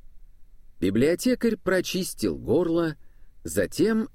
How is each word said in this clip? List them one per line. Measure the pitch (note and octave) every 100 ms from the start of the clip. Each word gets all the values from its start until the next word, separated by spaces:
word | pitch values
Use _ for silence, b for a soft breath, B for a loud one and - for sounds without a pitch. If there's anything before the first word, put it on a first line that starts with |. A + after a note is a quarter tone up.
| - - - - - - - -
Библиотекарь | F#2+ G2+ C#3+ F3 B3+ A#3+ A#3 G#3+
прочистил | F3+ F#3 F3 F#3 E3+ - G2 D2+
горло, | F#2 C#3 E3+ E3 E3 D3+ - - - -
затем | - G2+ F2 - G3+ A3+ -